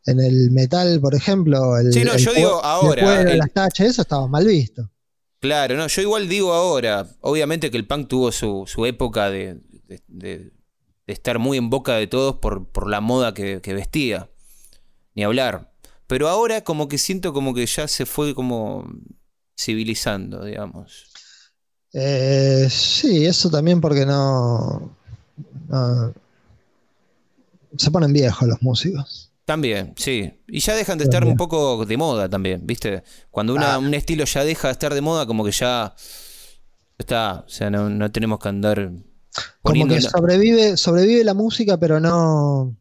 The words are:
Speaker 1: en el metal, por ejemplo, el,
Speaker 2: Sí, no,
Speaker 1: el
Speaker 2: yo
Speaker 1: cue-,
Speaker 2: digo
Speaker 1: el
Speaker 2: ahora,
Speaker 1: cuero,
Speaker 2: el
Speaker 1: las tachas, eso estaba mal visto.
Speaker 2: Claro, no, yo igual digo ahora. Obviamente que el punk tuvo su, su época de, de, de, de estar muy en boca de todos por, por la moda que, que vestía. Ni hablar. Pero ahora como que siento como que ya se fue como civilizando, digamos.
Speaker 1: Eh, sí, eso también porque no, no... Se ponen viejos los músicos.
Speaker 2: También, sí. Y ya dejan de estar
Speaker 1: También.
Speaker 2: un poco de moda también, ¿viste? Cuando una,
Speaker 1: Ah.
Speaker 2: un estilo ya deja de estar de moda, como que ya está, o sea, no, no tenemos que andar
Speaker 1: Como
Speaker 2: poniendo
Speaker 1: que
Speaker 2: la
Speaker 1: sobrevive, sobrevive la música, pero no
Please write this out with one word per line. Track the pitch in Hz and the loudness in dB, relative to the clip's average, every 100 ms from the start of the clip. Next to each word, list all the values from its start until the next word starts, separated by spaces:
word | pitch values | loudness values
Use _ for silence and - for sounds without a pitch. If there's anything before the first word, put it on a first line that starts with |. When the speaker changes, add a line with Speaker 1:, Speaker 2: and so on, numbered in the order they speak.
| - | 2
Speaker 1:
en | 131 | 2
el | 131 127 123 | 4 4 6
metal, | 127 131 175 180 165 | 4 2 2 2 2
por | 139 | 2
ejemplo, | 139 - 196 160 139 131 120 | 0 2 2 4 2 2 4
el, | 123 | 4
Speaker 2:
Sí, | 120 | 4
no, | 120 117 | 4 4
Speaker 1:
el | |
Speaker 2:
yo | 127 | 4
Speaker 1:
cue-, | |
Speaker 2:
digo | - - 175 | 4 4 2
Speaker 1:
el | |
Speaker 2:
ahora, | 147 170 156 143 | 0 4 4 4
Speaker 1:
cuero, | 196 196 180 | 4 4 4
Speaker 2:
el | 165 | 2
Speaker 1:
las | 151 | 2
tachas, | 196 190 - 214 | 0 0 2 2
eso | 247 | 2
estaba | 170 143 131 | -2 -2 0
mal | 143 | 2
visto. | 208 175 117 - 107 _ _ _ _ _ | 4 4 0 -6 -12 _ _ _ _ _
Speaker 2:
Claro, | 135 147 135 135 | -2 0 0 -2
no, | 160 | -2
yo | - | -2
igual | 202 220 190 | 0 -2 -2
digo | 202 185 | 0 2
ahora. | 170 180 143 117 101 95 - | 2 2 0 0 -2 -4 -6
Obviamente | - 151 147 160 147 | -2 0 0 -2 -2
que | 113 | -4
el | 104 | -4
punk | 147 135 | -6 -2
tuvo | 127 123 | 0 0
su, | - 110 98 98 | 0 -4 -6 -8
su | - 117 | -4 -4
época | 120 123 110 101 | -2 -4 -2 -2
de, | 98 95 87 _ - _ | -4 -8 -14 _ -20 _
de, | 92 _ | -20 _
de, | 95 95 85 - _ _ _ _ _ - | -16 -14 -14 -16 _ _ _ _ _ -14
de | |
estar | 101 - 117 | -8 -4 -2
muy | 123 135 | -2 -2
en | 117 | -2
boca | 131 131 | -2 0
de | 117 107 | -2 -2
todos | 123 135 131 | -2 -2 -2
por, | 110 95 - | -4 -4 -6
por | - 95 | -6 -4
la | 104 | -2
moda | 110 127 120 | 0 0 -2
que, | 101 98 95 | -4 -8 -8
que | 98 | -8
vestía. | 98 95 160 127 95 92 - _ - - - _ _ _ | -8 -4 -4 -4 -4 -10 -20 _ -20 -20 -20 _ _ _
Ni | 104 | -4
hablar. | 104 123 127 90 87 _ - - _ | -2 0 -2 -6 -14 _ -20 -20 _
Pero | 127 151 | -2 0
ahora | 196 233 220 | 0 0 -2
como | 214 151 143 | -4 -4 -4
que | 143 | -4
siento | - 190 180 | -4 -4 -4
como | 139 135 | -2 -2
que | 123 117 | -2 -4
ya | - 151 | -4 -6
se | - 131 | -6 -6
fue | - 147 | -4 -4
como | 135 127 117 107 98 - - - - _ _ _ - | -4 -4 -4 -6 -8 -12 -18 -20 -20 _ _ _ -10
civilizando, | - 110 113 110 - 101 95 95 | -4 -4 -4 -4 -4 -6 -8 -12
digamos. | 101 104 104 - - - _ - - - _ _ _ _ _ | -12 -12 -12 -14 -20 -20 _ -20 -20 -20 _ _ _ _ _
Speaker 1:
Eh, | 135 135 139 131 139 135 135 135 | -4 -2 0 2 4 4 4 4
sí, | - - - 302 170 160 | 2 0 0 2 4 4
eso | 180 185 | 2 2
también | 156 160 175 | 2 4 4
porque | 156 143 135 | 4 2 2
no, | 139 135 131 120 117 117 104 - - - - _ - 147 131 - | 2 2 2 2 0 -2 -6 -10 -18 -20 -20 _ -20 -18 -16 -4
no... | 135 123 123 113 - _ _ _ _ _ _ _ _ _ _ _ _ _ _ _ 143 | -2 0 0 -2 -8 _ _ _ _ _ _ _ _ _ _ _ _ _ _ _ -2
Se | 147 | 0
ponen | 175 147 | 2 2
viejos | 147 127 - 120 | 4 2 2 0
los | 113 | 2
músicos. | 127 120 175 147 139 - - _ | 0 0 -2 -6 -10 -14 -20 _
Speaker 2:
También, | - 156 135 101 95 - | -6 -2 -2 -2 -6 -8
sí. | - 120 95 - - | -4 -4 -6 -12 -12
Y | - | -6
ya | 214 220 | -2 -2
dejan | 202 165 | -2 0
de | |
estar | 139 131 | 2 4
Speaker 1:
También. | - | 2
Speaker 2:
un | - | 2
poco | 170 165 143 113 | 0 0 0 -2
de | 104 117 | -2 -2
moda | 160 113 95 | 0 -2 -2
también, | 98 95 90 78 | -2 -4 -4 -6
¿viste? | 123 113 92 - - - | -6 -4 -6 -10 -20 -10
Cuando | - 110 | -4 -2
una, | 139 147 | 0 0
Speaker 1:
Ah. | 135 | 0
Speaker 2:
un | 139 | -2
estilo | 143 143 160 | -4 -4 -4
ya | 139 139 | -2 -2
deja | 147 160 139 | -2 -2 -4
de | |
estar | 127 147 | -4 -4
de | 139 | -2
moda, | 147 160 123 | -2 -2 0
como | 110 | 0
que | 104 | -2
ya | 101 123 123 104 - - - - - - - - _ _ _ | -2 -2 -2 -4 -10 -20 -20 -20 -20 -20 -20 -20 _ _ _
está, | 107 117 107 90 - | -4 -2 -2 -6 -12
o | |
sea, | - 104 | -6 -2
no, | 104 104 | 0 -2
no | 104 104 | -2 -2
tenemos | 107 110 107 | -2 -2 -2
que | 104 | -4
andar | 101 104 104 95 90 - _ _ - - _ | -2 0 0 -4 -10 -18 _ _ -14 -14 _
Speaker 1:
Como | - 151 151 | 0 2 4
Speaker 2:
poniendo | |
Speaker 1:
que | 160 | 2
Speaker 2:
la | - | 2
Speaker 1:
sobrevive, | 180 170 185 220 233 214 175 | 2 4 4 6 6 4 2
sobrevive | 180 170 196 233 | 2 4 4 4
la | 220 | 4
música, | 196 226 214 208 175 | 2 -2 0 0 2
pero | 165 156 | 2 2
no | 165 170 165 156 147 139 131 110 | 2 2 2 2 2 0 -2 -6